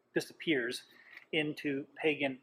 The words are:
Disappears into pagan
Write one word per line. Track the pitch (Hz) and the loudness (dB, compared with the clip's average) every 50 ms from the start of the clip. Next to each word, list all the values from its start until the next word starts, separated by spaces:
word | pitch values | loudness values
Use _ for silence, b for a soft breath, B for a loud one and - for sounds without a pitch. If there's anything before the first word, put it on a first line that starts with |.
| _ _ - | _ _ -2
Disappears | 165 - - - - - 170 160 - 117 123 127 - b b b b b b b b b b | -2 -2 -4 -8 -4 0 2 2 2 2 0 -2 -6 b b b b b b b b b b
into | - 156 151 151 147 - - 147 139 139 151 - - - | 0 2 2 2 0 -2 -2 -2 -2 -2 -4 -6 -4 0
pagan | - 160 147 139 143 135 131 127 | 2 2 2 2 0 -2 -2 0